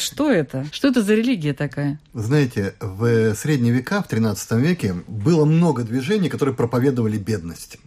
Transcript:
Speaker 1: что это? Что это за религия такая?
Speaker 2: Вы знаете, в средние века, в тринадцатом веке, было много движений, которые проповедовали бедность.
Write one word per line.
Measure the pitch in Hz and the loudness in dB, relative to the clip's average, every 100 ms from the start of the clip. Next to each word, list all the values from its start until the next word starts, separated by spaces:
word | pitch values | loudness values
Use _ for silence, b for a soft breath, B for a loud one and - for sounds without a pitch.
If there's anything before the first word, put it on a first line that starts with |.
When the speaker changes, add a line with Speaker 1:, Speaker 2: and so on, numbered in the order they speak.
Speaker 1:
что | - - 294 | -4 -2 2
это? | 208 143 131 147 | 2 0 -4 -8
Что | - 277 | -2 0
это | 247 | 2
за | 202 | 2
религия | 214 226 233 147 | 2 2 0 -2
такая? | 139 147 - 143 143 _ | -2 -4 -4 -4 -4 _
Speaker 2:
Вы | - | -8
знаете, | 107 147 135 120 98 - | 0 2 2 0 -4 -4
в | 104 95 117 117 110 | -10 -2 2 4 2
средние | 104 143 147 120 | 0 0 0 2
века, | 123 127 202 | 2 0 -2
в | 175 | -2
тринадцатом | 113 113 101 - 113 | 0 0 -2 -2 0
веке, | 143 180 104 87 85 | 2 0 -2 -4 -8
было | 107 104 170 | -4 2 4
много | 151 160 170 135 | 4 4 4 2
движений, | 117 123 131 214 165 | -2 -4 0 0 0
которые | 139 139 | 0 -2
проповедовали | 123 117 127 135 123 110 107 | 0 0 2 2 2 0 -2
бедность. | 95 107 82 80 - - | -2 -4 -6 -12 -16 -20